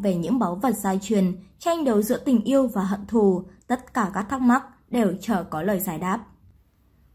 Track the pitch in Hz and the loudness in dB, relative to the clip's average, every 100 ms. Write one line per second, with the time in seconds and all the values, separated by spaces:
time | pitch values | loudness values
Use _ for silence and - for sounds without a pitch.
0 | 202 175 170 254 190 180 262 208 196 190 | -2 0 0 0 0 0 -2 -2 -2 -2
1 | - 208 185 180 - - 349 339 277 208 | 0 2 2 -2 -12 -8 -2 0 2 2
2 | 214 247 - 240 208 269 262 202 190 202 | 2 0 2 2 4 2 2 0 -2 -4
3 | - 226 202 180 - - - 240 - - | -2 2 4 2 -2 -12 -6 -6 -4 -4
4 | 190 185 202 269 247 247 - - _ 247 | -2 -4 -6 0 2 2 0 -20 _ 0
5 | 208 180 - 202 170 156 180 196 185 156 | 0 0 -2 -4 -2 -4 -2 -2 -2 -6
6 | 180 220 - _ _ _ _ _ _ _ | -4 -4 -6 _ _ _ _ _ _ _
7 | _ | _